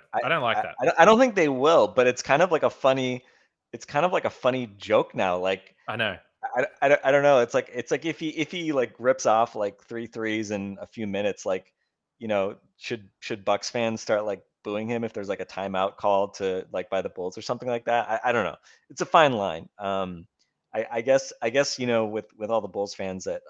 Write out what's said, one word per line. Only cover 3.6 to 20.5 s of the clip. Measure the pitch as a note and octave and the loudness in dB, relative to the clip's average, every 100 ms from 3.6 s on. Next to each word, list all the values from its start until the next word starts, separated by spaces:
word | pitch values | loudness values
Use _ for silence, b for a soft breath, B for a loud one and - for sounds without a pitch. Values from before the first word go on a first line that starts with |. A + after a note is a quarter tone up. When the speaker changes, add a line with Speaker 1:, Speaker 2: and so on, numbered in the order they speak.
| _ | _
Speaker 1:
it's | A#2+ - | -16 -6
kind | D3 | -2
of | F3+ | 0
like | F3+ A2 | 0 -2
a | |
funny | - B2+ B2+ A#2 G2+ | -2 0 0 -4 -10
joke | G2 A2 - | 2 2 2
now. | B2+ G2 F2+ | 0 0 0
Like, | F#2 F#2+ - _ - | 0 -2 -6 _ -10
Speaker 2:
I | A2 | -4
know. | A2 F2+ _ _ - | -4 -4 _ _ -8
Speaker 1:
I, | A#2+ C#3 - | -4 -4 0
I, | C#3 C#3+ | 2 4
I | C#3 | 4
don't | C#3+ | 4
know. | C#3+ C3+ | 6 6
It's | A#2+ | 4
like, | C3 - | 0 -4
it's | B2 - | -8 -6
like | C#3+ | -4
if | D#3+ D3 | -4 -6
he, | D#3+ | -8
if | D3+ D3+ | -6 -6
he, | F3+ D#3+ | -6 -4
like, | C#3 A#2 - | -2 -2 -2
rips | A#2+ C3 B2+ | -2 0 2
off, | A2 A#2 A2+ | 2 2 -2
like, | G#2 - | -6 -6
three | - A#2 A#2 | -14 -12 -10
threes | A#2 A2 A2 G#2 | -6 -4 -2 -2
in | G2+ G2 F#2+ | -4 -6 -10
a | F#2 | -14
few | - G#2+ | -10 -6
minutes, | F#2+ G#2 F#2+ G2+ | -2 -2 -2 -4
like, | F#2 - _ _ _ _ - | -6 -6 _ _ _ _ -14
you | A2+ | -4
know, | G#2 G2 - _ _ | -2 -2 -6 _ _
should, | - A#2 G2+ _ | -10 -10 -12 _
should | - A2 | -10 -8
Bucks | G2 G2+ - | -2 -2 -2
fans | B2 A2+ A2 | -4 -2 -4
start, | - G#2+ G#2+ | -2 -2 0
like, | F#2+ _ _ | -8 _ _
booing | - G#2 A2 | -6 -6 -4
him | A#2 | -4
if | A2+ | -4
there's, | A2 G2+ | -8 -8
like, | F#2+ | -8
a | F#2 | -8
timeout | - G2 F#2+ G2 - | -8 -4 -2 -2 -2
call | G#2 G2 G2 | 0 2 0
to, | - F#2+ F#2 - | -4 -4 -4 -6
like, | F#2+ F#2 | -8 -4
by | F#2+ | -4
the | F#2 | -4
Bulls | - F2+ - | -6 -10 -8
or | |
something | - A#2+ B2+ | -8 -6 -4
like | A#2 A#2 | -6 0
that? | A#2 G#2+ | -2 0
I, | A2+ - | -2 0
I | |
don't | A#2+ | 0
know. | F2+ - b b b | 0 -6 b b b
It's | C3+ | -8
a | C#3 | 2
fine | F3 D3 | 6 6
line. | A#2 G2 D#2+ F#2 - | 4 -2 -4 -10 -10
Um, | G2 G2 F#2 F2 - _ _ | -4 -4 -4 -8 -16 _ _